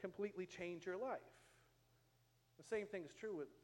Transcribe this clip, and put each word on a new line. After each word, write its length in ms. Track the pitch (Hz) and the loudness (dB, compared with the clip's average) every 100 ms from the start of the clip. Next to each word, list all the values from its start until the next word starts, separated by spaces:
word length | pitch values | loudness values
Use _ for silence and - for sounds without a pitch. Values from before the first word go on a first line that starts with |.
completely 460 | 190 180 208 185 185 | -2 2 2 2 -2
change 360 | - 175 170 175 | 0 -2 0 0
your 120 | 185 | 2
life. 220 | 262 262 - - - - - - - - - - - _ _ - | 2 2 -2 -18 -20 -20 -20 -20 -20 -20 -20 -20 -20 _ _ -14
The 60 | |
same 240 | - 220 202 | 0 2 2
thing 160 | 190 | -2
is 100 | 151 | -4
true 220 | - 220 180 | -4 -2 0
with 140 | 139 - | -2 -6